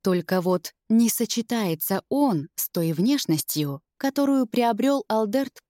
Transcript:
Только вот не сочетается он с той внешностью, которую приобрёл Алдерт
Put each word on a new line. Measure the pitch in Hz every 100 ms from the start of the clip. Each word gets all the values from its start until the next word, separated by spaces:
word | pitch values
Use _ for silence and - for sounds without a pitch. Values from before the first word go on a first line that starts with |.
Только | 196 180 170 185
вот | 180 180 - - -
не | 226 226
сочетается | - 226 - 226 233 196 160 - 190 -
он | 269 285 165 143 -
с | -
той | 180 165
внешностью, | 156 214 285 - 156 - 151 147 139 _ -
которую | 269 269 277 269 247
приобрёл | 247 233 220 269 277 -
Алдерт | 220 214 262 269 -